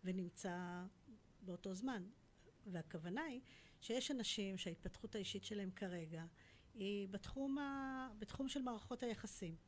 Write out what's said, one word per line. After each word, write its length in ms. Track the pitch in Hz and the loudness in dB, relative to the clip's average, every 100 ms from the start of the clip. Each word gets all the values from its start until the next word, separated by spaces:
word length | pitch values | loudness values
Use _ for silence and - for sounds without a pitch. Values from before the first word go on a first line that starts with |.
ונמצא 800 | 185 185 175 - 190 175 180 175 185 - - 220 - - | 4 2 2 0 0 0 0 -2 -6 -10 -18 -18 -18 -12
באותו 340 | 185 175 196 | -6 -4 -2
זמן. 280 | 185 262 233 185 - - - - - 208 | 0 2 0 -2 -10 -20 -20 -20 -14 -4
והכוונה 560 | 175 160 170 170 214 | -2 -2 -4 0 0
היא 180 | 320 254 262 - - - | 0 -2 -8 -18 -18 -12
שיש 300 | - 233 254 | 0 2 4
אנשים 460 | 277 220 - 196 190 | 2 2 2 2 2
שההתפתחות 580 | 185 165 - - 214 | -2 -2 -4 -4 -4
האישית 300 | 220 190 196 | -2 0 -2
שלהם 260 | - 208 190 | 0 0 0
כרגע 540 | 185 196 175 160 165 165 - - - - | 0 0 0 -2 -2 -4 -10 -20 -20 -16
היא 340 | 233 196 202 196 | -2 2 2 2
בתחום 500 | 196 - 269 277 277 | -2 -2 0 4 4
ה-, 500 | 277 277 269 262 262 214 | 4 2 2 0 -2 -4
בתחום 300 | 214 - 269 | -6 0 2
של 140 | 285 | 4
מערכות 400 | 254 226 - 240 | 2 0 -2 0
היחסים. 540 | 240 208 214 - 175 165 | 2 2 0 -2 -2 -4